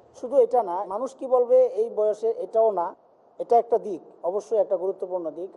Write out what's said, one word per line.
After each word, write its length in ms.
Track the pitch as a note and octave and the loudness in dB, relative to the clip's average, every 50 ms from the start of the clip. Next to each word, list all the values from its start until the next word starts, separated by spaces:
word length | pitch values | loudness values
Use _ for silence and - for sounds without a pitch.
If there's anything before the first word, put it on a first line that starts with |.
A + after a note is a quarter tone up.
| - _ _ - | -20 _ _ -14
শুধু 160 | - A#3+ C4 C#4 | -8 0 2 4
এটা 220 | A#3 A3+ A#3 B3 | 4 4 2 0
না, 220 | A3 F#3 E3+ F#3 G3+ | 0 0 -4 -6 -6
মানুষ 300 | F3+ F#3+ G#3+ C4 B3 - | -6 -6 -6 -6 -8 -10
কি 120 | - - | -10 -4
বলবে 400 | B3+ B3+ B3 B3 A#3 B3+ B3+ C4 | 0 2 2 4 4 4 4 4
এই 240 | A#3 F3 G3 A3 A#3 | 4 2 -2 -4 -2
বয়সে, 400 | G3+ G3+ G#3+ G#3+ G#3+ G#3+ A3+ A3+ | -2 0 0 0 0 -2 -2 -4
এটাও 400 | A3+ - F3+ - - A3 A3+ A3+ | -4 -4 -6 -2 0 2 2 2
না, 240 | G3+ F3 E3+ F3+ - - _ _ _ _ _ _ _ - | 2 0 -2 -4 -6 -12 _ _ _ _ _ _ _ -10
এটা 200 | E3+ - A#3 A#3 | 0 2 2 2
একটা 200 | A3 A#3 A#3+ G#3 | 4 2 0 -2
দিক, 220 | F3 G#3 F#3 D3 - - - - | -2 -4 -10 -10 -12 -16 -14 -8
অবশ্যই 360 | - E3+ F#3+ G#3 F#3+ - A#3 G#3+ | -6 -4 -4 -4 -4 -2 0 0
একটা 180 | F#3 - G3+ | 0 0 -2
গুরুত্বপূর্ণ 540 | E3+ F3 F#3+ F#3 - G3+ F3+ F3+ F3+ E3+ D#3 | -2 -2 -4 -4 -6 -6 -8 -6 -6 -6 -8
দিক। 200 | C#3+ D#3+ F3+ F#3+ - | -8 -10 -12 -12 -14